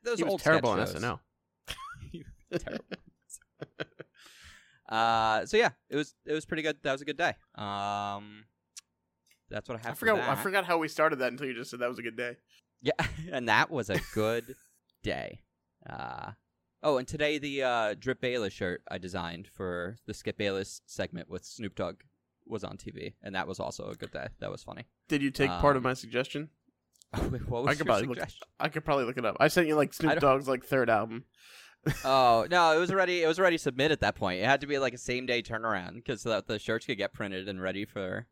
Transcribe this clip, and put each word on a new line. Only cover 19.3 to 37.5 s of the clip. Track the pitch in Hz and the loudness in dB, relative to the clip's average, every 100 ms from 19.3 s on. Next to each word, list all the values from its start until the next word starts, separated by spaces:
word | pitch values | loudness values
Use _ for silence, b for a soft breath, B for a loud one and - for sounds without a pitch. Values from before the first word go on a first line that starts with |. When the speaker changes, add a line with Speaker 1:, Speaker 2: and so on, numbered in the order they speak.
| 85 95 | -8 -14
Speaker 1:
for | - 92 87 87 113 - | -8 -6 -4 -6 -10 -14
the | |
Skip | 107 - - | -10 -8 -2
Bayless | 104 98 98 - _ | -2 -2 -6 -10 _
segment | - 92 87 82 | -8 -8 -8 -10
with | 90 | -12
Snoop | - - 104 | -12 -10 -10
Dogg | - 90 - _ _ _ _ - | -6 -6 -6 _ _ _ _ -10
was | 110 | -8
on | 98 104 | -8 -12
T | - | -14
V, | 92 - - | -12 -12 -12
and | 101 | -8
that | 95 78 | -6 -6
was | 92 | -6
also | - - 50 | -8 -8 -12
a | |
good | - - | -10 -10
day. | - 64 - | -10 -10 -10
That | 50 | -10
was | 50 | -10
funny. | - - - _ _ | -12 -16 -16 _ _
Speaker 2:
Did | 147 | -2
you | 139 | -2
take | 131 139 | 0 0
part | 87 143 135 | 4 4 4
of | |
Speaker 1:
Um, | 127 | 0
Speaker 2:
my | |
suggestion? | 131 110 120 127 143 156 _ _ _ _ _ _ | -4 -4 -4 -2 -6 -10 _ _ _ _ _ _
Speaker 1:
<laughs> | - - | -4 -4
Wait, | 127 - | -4 -4
what | 120 | -2
was | 135 | 0
Speaker 2:
I | |
could | 147 | 0
Speaker 1:
your | 147 | 2
Speaker 2:
probably | 104 131 | 2 2
look, | 120 | -4
Speaker 1:
suggestion? | 80 - - _ | -8 -12 -20 _
Speaker 2:
I | 156 | -2
could | 151 | -2
probably | - 143 120 | 0 0 0
look | 127 | 0
it | |
up. | 113 - | -2 4
I | 151 | 6
sent | 180 160 | 6 4
you, | 151 | 4
like, | 135 | 2
Speaker 1:
I | |
Speaker 2:
Snoop | - 156 | 2 2
Speaker 1:
don't | 156 | 6
Speaker 2:
Dogg's, | 143 135 135 | 6 6 4
like, | 131 | -2
third | - 135 117 | 2 2 4
album. | 110 110 113 - | 4 2 -6 -12
<laughs> | B B B B B - - | B B B B B -4 -2
Speaker 1:
Oh | 135 135 127 113 110 | 4 6 8 8 6
no, | 175 165 | 6 6
it | 156 | 6
was | 180 | 4
already, | 190 180 180 | 4 4 4
it | 160 | 2
was | 165 | 4
already | 185 165 | 4 4
submitted | 143 127 147 | 0 2 2
at | 151 | 4
that | 104 | 2
point. | - 95 90 | 2 -2 2
It | 110 | 2
had | 135 | 2
to | 143 | 2
be, | 139 | 0
like, | 120 | 0
a | 123 | -2
same | - 123 127 | -4 -4 0
day | 120 | -2
turnaround | 113 110 113 98 87 98 | -2 -4 -2 -2 -4 -10
'cause | - 113 | -6 -6
the, | 117 107 - | 0 -2 -2
the | 107 | -6
shirts | - 113 - | -2 -4 -2
could | 104 | -2
get | 98 | -4
printed | - 104 95 | -4 -6 -6
and | 95 | -6